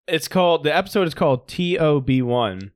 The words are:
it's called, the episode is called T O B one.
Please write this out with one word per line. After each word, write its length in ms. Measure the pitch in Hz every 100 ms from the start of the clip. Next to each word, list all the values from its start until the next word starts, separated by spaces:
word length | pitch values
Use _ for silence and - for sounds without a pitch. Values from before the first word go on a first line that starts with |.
| -
it's 220 | 160 -
called, 340 | 185 175 160
the 120 | 147
episode 320 | 160 190 208 175
is 60 |
called 340 | - 165 127 -
T 300 | - 175 175
O 220 | 156 147
B 220 | 127 131
one. 480 | 123 120 110 92 98